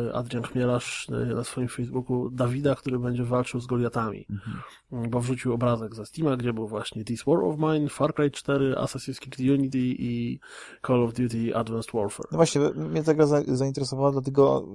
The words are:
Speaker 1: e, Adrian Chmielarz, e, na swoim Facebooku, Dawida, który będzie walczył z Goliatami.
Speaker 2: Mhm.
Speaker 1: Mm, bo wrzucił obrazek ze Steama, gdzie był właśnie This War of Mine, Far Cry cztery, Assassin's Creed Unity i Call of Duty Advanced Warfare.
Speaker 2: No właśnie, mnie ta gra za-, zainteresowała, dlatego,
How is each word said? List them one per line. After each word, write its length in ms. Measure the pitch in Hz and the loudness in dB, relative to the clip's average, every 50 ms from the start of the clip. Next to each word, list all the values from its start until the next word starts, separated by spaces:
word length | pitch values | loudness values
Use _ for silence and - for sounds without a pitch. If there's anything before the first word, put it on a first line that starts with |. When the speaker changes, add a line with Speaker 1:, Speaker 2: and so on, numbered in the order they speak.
| 120 117 | -2 -2
Speaker 1:
e, 60 | - | -2
Adrian 280 | 120 123 120 123 117 117 | -4 -4 -4 -4 -4 -4
Chmielarz, 640 | - - 127 123 123 123 120 - - - - - - | -2 -2 0 2 2 2 0 -2 -4 -8 -8 -8 -6
e, 240 | 123 120 120 120 113 | -4 -2 -2 -2 -2
na 100 | 113 117 | -4 -4
swoim 240 | - - 127 123 120 | -6 -4 -4 -4 -4
Facebooku, 640 | - - 120 123 127 127 123 - 127 123 127 123 | -2 -4 -6 -2 -2 -4 -2 0 -2 0 0 -2
Dawida, 440 | 127 127 123 120 123 139 143 143 135 | 0 0 0 0 0 0 2 2 0
który 240 | - - 131 127 123 | 0 -2 -2 -2 0
będzie 260 | 120 123 123 123 123 | 0 0 0 0 0
walczył 360 | 117 123 123 123 - - 123 | 2 2 2 0 0 -2 -6
z 60 | 123 | -4
Goliatami. 600 | 123 127 120 120 117 - 120 113 110 101 101 - - | 0 0 0 0 0 0 -2 -2 -2 -4 -8 -8 -8
Speaker 2:
Mhm. 260 | 104 98 - 107 - - - - - - _ - 135 | -8 -8 -6 -8 -8 -8 -10 -14 -18 -20 _ -10 -6
Speaker 1:
Mm, 180 | 120 117 113 | -6 -4 -2
bo 100 | 120 123 | 0 0
wrzucił 320 | 120 127 127 123 - 127 117 | 0 0 -2 -2 0 -2 0
obrazek 400 | 120 127 123 120 113 113 107 110 | 2 2 2 2 2 -2 -8 -10
ze 120 | 110 101 | -10 -12
Steama, 300 | - - 160 160 147 131 | -10 -6 -2 0 0 2
gdzie 160 | 127 120 120 117 | 2 0 -2 -2
był 160 | 113 113 104 | -2 -4 -4
właśnie 360 | 110 104 110 - - 113 107 | -4 -6 -6 -6 -8 -8 -4
This 180 | - 117 113 - | -4 -6 -2 2
War 140 | 139 170 180 | 2 4 4
of 180 | 185 175 156 147 | 4 2 0 2
Mine, 300 | 156 156 156 156 147 139 | 2 2 2 2 0 0
Far 260 | - - 139 151 - | 0 0 0 0 2
Cry 160 | - 147 143 | 2 0 0
cztery, 440 | - - - - 139 139 135 135 131 | 0 -2 -2 0 2 2 2 2 0
Assassin's 440 | - 120 - - 131 - - 127 - | 0 -2 -4 -4 -8 -8 -8 -10 -10
Creed 180 | - 131 - - 127 131 139 139 | -10 -14 -6 0 2 4 4 4
Unity 180 | 135 135 135 127 | 4 2 2 0
i 640 | 127 127 - - - 120 120 120 117 120 123 - - - - - - - - - - | 0 0 0 -2 -2 -2 -2 -2 -2 -4 -4 -6 -10 -18 -18 -18 -18 -18 -20 -10 0
Call 160 | - 127 123 120 | 2 4 4 4
of 100 | 117 117 | 2 2
Duty 420 | 123 123 117 117 113 117 117 - | 0 0 0 0 0 0 0 0
Advanced 360 | 113 113 110 113 113 113 - - | 0 -2 -2 -4 -6 -6 -2 -2
Warfare. 340 | 113 101 98 - - - - 156 | -2 -2 -2 -4 -8 -10 -4 2
Speaker 2:
No 40 | 160 | 4
właśnie, 220 | 165 - - 147 | 4 4 4 2
mnie 420 | 147 147 - 147 156 156 160 160 151 | 2 2 0 -2 -4 -2 -2 0 2
ta 120 | 160 151 | 4 6
gra 120 | 151 156 | 6 6
za-, 160 | 143 147 147 - - 135 | 6 6 2 2 2 0
zainteresowała, 560 | 127 135 135 135 143 135 - 135 131 139 143 139 | 0 0 0 0 -2 -4 -4 -2 2 2 2 2
dlatego, 540 | 135 135 139 139 143 139 139 135 131 - 78 | 2 -2 0 4 6 6 6 6 2 0 -4